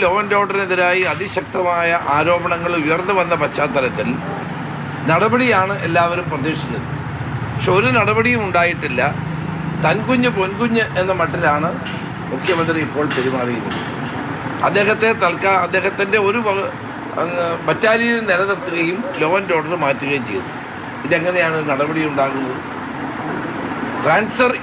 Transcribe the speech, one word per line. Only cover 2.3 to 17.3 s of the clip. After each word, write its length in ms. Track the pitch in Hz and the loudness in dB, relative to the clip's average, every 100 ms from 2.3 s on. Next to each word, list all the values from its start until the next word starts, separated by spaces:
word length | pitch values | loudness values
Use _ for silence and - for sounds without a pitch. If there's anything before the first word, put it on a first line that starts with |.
| 175 170 170 175 170 | 2 0 -2 0 0
ഉയർന്നു 380 | 151 165 185 | 2 0 2
വന്ന 220 | 196 170 165 | 2 2 2
പശ്ചാത്തലത്തിൽ 800 | 143 - 147 135 127 - 113 127 - - - - - - - - - | 0 0 0 2 0 0 -2 -4 -4 -6 -8 -8 -8 -8 -8 -4 2
നടപടിയാണ് 680 | 165 214 247 254 196 190 196 | 4 4 4 4 4 2 0
എല്ലാവരും 500 | 170 170 170 175 156 | 0 2 2 2 -2
പ്രതീക്ഷിച്ചത്. 580 | 151 147 147 123 117 - - - - - - - - | -2 -2 -4 -4 -6 -6 -6 -6 -6 -6 -6 -4 -2
പക്ഷെ 160 | - | 2
ഒരു 160 | 185 240 | 4 4
നടപടിയും 580 | 247 202 214 233 240 196 | 4 4 4 4 2 2
ഉണ്ടായിട്ടില്ല. 680 | 175 175 170 151 123 139 - - - - - - - 156 | 2 2 0 -2 0 0 0 -6 -6 -6 -6 -6 0 2
തൻകുഞ്ഞ് 440 | 190 226 254 247 | 2 2 2 2
പൊൻകുഞ്ഞ് 520 | 196 190 202 233 226 208 156 | 2 0 0 0 2 0 0
എന്ന 120 | 190 | 0
മട്ടിലാണ് 680 | 190 160 170 160 147 165 - - - - - - | 2 0 0 2 2 0 -4 -6 -8 -8 -8 -6
മുഖ്യമന്ത്രി 480 | 131 - 170 165 160 | -4 0 0 0 0
ഇപ്പോൾ 240 | 135 131 147 | -2 -2 -2
പെരുമാറിയത്. 640 | 131 127 131 123 117 95 - - - - - - - - - | 0 0 0 -2 -2 -4 -6 -6 -6 -6 -6 -6 -6 -6 -2
അദ്ദേഹത്തെ 500 | 135 185 202 214 220 | 2 2 2 4 2
തൽക്കാ-, 480 | 220 180 160 196 190 175 | 4 2 2 2 2 2
അദ്ദേഹത്തിൻ്റെ 500 | 185 190 190 196 214 | 0 0 0 0 2
ഒരു 200 | 202 233 | 2 2
വക-, 340 | 214 196 180 - - - - - | 0 0 -2 -6 -10 -10 -8 -4
അങ്ങ് 480 | 165 | -2